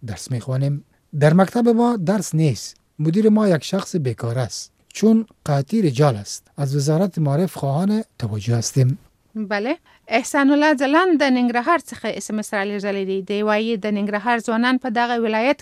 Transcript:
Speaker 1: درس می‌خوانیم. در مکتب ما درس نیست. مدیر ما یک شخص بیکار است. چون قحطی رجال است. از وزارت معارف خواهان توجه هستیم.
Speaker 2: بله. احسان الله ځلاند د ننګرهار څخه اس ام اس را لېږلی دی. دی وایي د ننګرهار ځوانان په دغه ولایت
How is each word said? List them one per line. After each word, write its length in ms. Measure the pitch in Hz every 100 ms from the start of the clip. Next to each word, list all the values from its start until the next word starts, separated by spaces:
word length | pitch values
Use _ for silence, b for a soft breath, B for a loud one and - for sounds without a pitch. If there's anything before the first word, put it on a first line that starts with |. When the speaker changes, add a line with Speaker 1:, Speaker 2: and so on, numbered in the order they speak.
| 110
Speaker 1:
درس 240 | 92 -
می‌خوانیم. 540 | 123 131 131 139 143 - _ _ 147
در 140 | 147
مکتب 340 | 180 185 240 233
ما 280 | 226 240 226
درس 380 | 160 208 -
نیست. 420 | 156 156 107 - - _ -
مدیر 300 | 160 190 214
ما 200 | 214 202
یک 160 | 156
شخص 320 | - 190 - 180
بیکار 420 | 131 110 117 123
است. 340 | 113 - - _ _
چون 340 | - 214 226 220 _ -
قحطی 360 | 139 - 220
رجال 340 | 170 120 147 104
است. 320 | 101 - _ -
از 200 | 135 143
وزارت 420 | 139 156 196 170
معارف 360 | 143 143 185
خواهان 480 | - 139 147 196 214 - -
توجه 380 | 110 104 110 117
هستیم. 420 | - 135 127 - _ _ _
Speaker 2:
بله. 420 | 220 202 202 233 339 b b -
احسان 420 | 226 - 294 269
الله 240 | 294 302
ځلاند 460 | 269 277 320 370 302
د 20 |
ننګرهار 580 | 277 254 240 240 262 330 -
څخه 180 | - 214 196
اس 120 | -
ام 80 | 214
اس 160 | -
را 80 | 202
لېږلی 400 | 202 202 202 196 190
دی. 120 | 196
دی 200 | 185 208
وایي 340 | 214 208 226 220
د 100 | 214 202
ننګرهار 420 | 208 208 233 233 233
ځوانان 320 | 226 247 254
په 60 | 254
دغه 280 | 233 240 233 226
ولایت 340 | 220 254 285